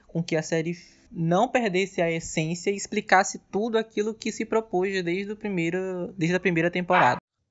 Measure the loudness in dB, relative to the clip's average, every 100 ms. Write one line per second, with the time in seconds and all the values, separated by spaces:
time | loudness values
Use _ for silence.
0 | _ -6 -2 -2 0 -2 -2 -8 -12 _
1 | -14 -4 2 2 4 2 2 0 -2 0
2 | 0 -2 -4 -4 -2 -2 -4 -4 -4 -4
3 | 4 4 4 -4 -6 -4 0 -2 -2 -4
4 | -4 -4 -8 -6 -2 -2 0 -2 0 -2
5 | -2 -4 -4 -6 -4 -2 0 -2 -4 -6
6 | -6 -2 0 2 2 2 2 0 2 4
7 | 4 2 _ _ _